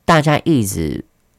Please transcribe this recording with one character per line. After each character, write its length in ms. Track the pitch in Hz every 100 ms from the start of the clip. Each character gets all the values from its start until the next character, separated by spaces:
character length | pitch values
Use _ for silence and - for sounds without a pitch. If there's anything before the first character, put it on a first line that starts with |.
| -
大 140 | 160
家 200 | 151 147
一 220 | - 143 101
直 380 | 90 78 60 - _ _